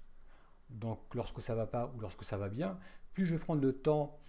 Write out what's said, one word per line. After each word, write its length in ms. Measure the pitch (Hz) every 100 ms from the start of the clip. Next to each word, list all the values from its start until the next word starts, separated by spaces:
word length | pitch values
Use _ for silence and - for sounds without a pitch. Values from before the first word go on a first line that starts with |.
| - - - - - - -
donc 460 | 117 113 107 -
lorsque 260 | 120 113 -
ça 140 | -
va 120 | 113 110
pas 240 | 120 120 127
ou 40 |
lorsque 220 | 104 -
ça 140 | - 101
va 140 | 101
bien, 280 | 110 185 185 - - -
plus 100 | -
je 100 | 185
vais 60 | 160
prendre 220 | - 156
le 100 | 135
temps 460 | 131 156 151 143 -